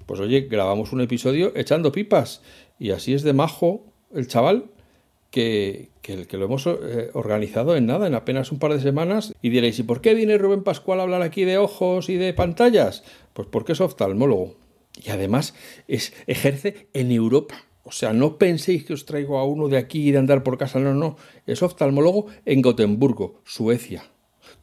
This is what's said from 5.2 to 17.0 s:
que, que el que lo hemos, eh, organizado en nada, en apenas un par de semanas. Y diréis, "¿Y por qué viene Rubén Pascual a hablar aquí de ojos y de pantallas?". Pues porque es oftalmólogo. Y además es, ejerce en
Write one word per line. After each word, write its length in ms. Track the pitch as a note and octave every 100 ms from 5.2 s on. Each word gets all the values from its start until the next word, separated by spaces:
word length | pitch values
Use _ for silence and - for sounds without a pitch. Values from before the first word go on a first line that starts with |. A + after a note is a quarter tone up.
| _
que, 600 | B2+ A#2 G#2+ G2 - - _
que 120 | -
el 120 | F#2+ F2+
que 120 | F#2+
lo 80 | G2
hemos, 200 | C3+ E3+
eh, 440 | F3 - A#2+ A#2
organizado 640 | B2+ G#2+ G#2+ G#2 A2+ C#3 D#3+
en 100 | A2+
nada, 200 | D#3 G3+
en 80 |
apenas 360 | A2+ - C3 C3
un 80 | C#3+
par 140 | D3+
de 80 | D3+
semanas. 540 | C#3 C#3+ E3+ G#3+ G#3+ -
Y 80 | A#2+
diréis, 280 | B2 A#2+ A2+
"¿Y 40 |
por 180 | A#2 A#2+
qué 140 | A3+
viene 240 | A3 G#3+ G#3
Rubén 240 | G3 G3+
Pascual 380 | G3 D3+ - F#3
a 20 |
hablar 180 | F#3 F3+
aquí 220 | E3+ G3
de 140 | F#3 F#3+
ojos 500 | G3+ - F3+ F3+ F3+
y 80 | F3+
de 160 | F#3
pantallas?". 720 | E3+ F3+ E3 A#3+ G#3+ G#2+ - - - _
Pues 120 | - -
porque 220 | A2+ G#2+
es 80 | D3+
oftalmólogo. 760 | F3+ - G2 G2 C#3 G2+ F2+ - _ _ _ -
Y 140 | -
además 440 | G2+ G2 B2 D#3+ - - - -
es, 240 | C3 - - -
ejerce 640 | B2+ C#3 C#3 - - -
en 180 | C#3